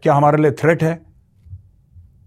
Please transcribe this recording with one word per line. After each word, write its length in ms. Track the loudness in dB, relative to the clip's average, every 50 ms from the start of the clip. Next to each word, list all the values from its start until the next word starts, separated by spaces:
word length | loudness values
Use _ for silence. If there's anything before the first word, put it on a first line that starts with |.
| -2
क्या 120 | 0 0
हमारे 280 | 2 2 2 2 2 0
लिए 80 | 0 -2
थ्रेट 300 | 0 0 -2 0 0 -2
है? 240 | -4 -6 -6 -12 _ _ _ _ _ _ _ _ -20 -20 -20 -20 _ _ _ _ _ _ -20 -20 -20 _ _ _